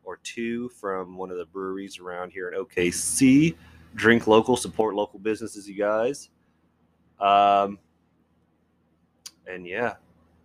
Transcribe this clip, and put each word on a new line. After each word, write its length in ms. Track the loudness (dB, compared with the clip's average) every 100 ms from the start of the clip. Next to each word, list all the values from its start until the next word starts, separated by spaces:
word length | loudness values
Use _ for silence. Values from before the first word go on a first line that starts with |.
or 140 | -18 -16
two 520 | -14 -8 -6 -6 -10
from 480 | -10 -8 -6 -8 -12
one 140 | -10
of 60 | -10
the 80 | -12
breweries 520 | -10 -8 -8 -12 -14
around 340 | -12 -10 -10
here 180 | -10 -8
in 40 |
O 100 | -8
K 280 | -6 -2 -2
C. 680 | -2 -4 2 6 6 4 0 -12 -20 -18 2
Drink 320 | 4 6 6
local, 280 | 4 6 0
support 380 | -2 -4 -2
local 240 | -2 -6 -6
businesses, 500 | -6 -6 -8 -14 -14
you 80 | -4
guys. 540 | -2 0 -2 -6 -14 _ _ _ _ _ _ _ _ _
Um, 600 | 2 6 6 4 2 -4 _ _ _ _ _ _ _ _ _ _ _ _ _ _ -20 -20 -16
and 180 | -14 -10
yeah, 300 | -6 -6 -6 _ _ _ _